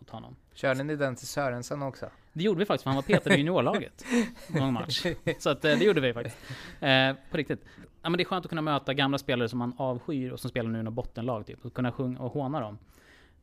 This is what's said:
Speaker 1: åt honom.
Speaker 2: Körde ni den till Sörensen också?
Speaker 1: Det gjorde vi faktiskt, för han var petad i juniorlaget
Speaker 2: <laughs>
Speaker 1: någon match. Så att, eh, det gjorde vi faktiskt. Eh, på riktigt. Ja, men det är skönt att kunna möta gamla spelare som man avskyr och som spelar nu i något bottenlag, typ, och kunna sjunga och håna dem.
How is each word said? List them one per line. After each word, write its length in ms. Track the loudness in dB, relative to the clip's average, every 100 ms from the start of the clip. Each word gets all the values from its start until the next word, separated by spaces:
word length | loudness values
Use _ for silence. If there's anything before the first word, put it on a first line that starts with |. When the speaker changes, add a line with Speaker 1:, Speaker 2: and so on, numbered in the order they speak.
Speaker 1:
åt 80 | -16
honom. 260 | -16 -14 -18 _
Speaker 2:
Körde 300 | -2 0 2
ni 120 | 0 0
den 200 | 0 -2
till 120 | -6
Sörensen 540 | -2 -2 -2 -6 -6
också? 280 | -6 -8 -14 -14 -14
Speaker 1:
Det 100 | -2
gjorde 160 | 0 2
vi 60 | 2
faktiskt, 180 | 0
för 60 | 2
han 60 | 0
var 80 |
petad 300 | 4 2 6
i 40 | 4
juniorlaget 680 | 4 2 2 0 -4 -12 0 0 0
Speaker 2:
<laughs> 220 | -6 -6
Speaker 1:
någon 240 | 0 0
match. 320 | 0 -2 -2 -2 -2 -4 -2
Så 100 | 0
att, 160 | 2 2
eh, 120 | 4
det 60 | 6
gjorde 160 | 6
vi 120 | 2
faktiskt. 240 | 0 -6 -10 -14 -14 -14 -4
Eh, 340 | 4 6 6 2 -4
på 60 | -4
riktigt. 280 | -2 -4 -6 -20 -20 _
Ja, 80 | -2
men 80 | 0
det 60 |
är 20 | 0
skönt 200 | -2 -4
att 40 |
kunna 120 | -4
möta 320 | 0 0 0
gamla 240 | 2 2 2
spelare 320 | 0 2 2
som 100 | 0
man 140 | -4 -2
avskyr 540 | -2 -2 -2 -4 -4
och 80 | -4
som 100 | -4
spelar 200 | -2 -2
nu 100 | -2
i 40 |
något 100 | -2
bottenlag, 520 | -4 -6 -6 -4 -4 -6
typ, 200 | -12 -10
och 80 |
kunna 180 | -2 -2
sjunga 280 | 0 -4 -2
och 120 | -4
håna 280 | -4 -2 -4
dem. 180 | -6 -10 -18 -20 -20 -20 -20 _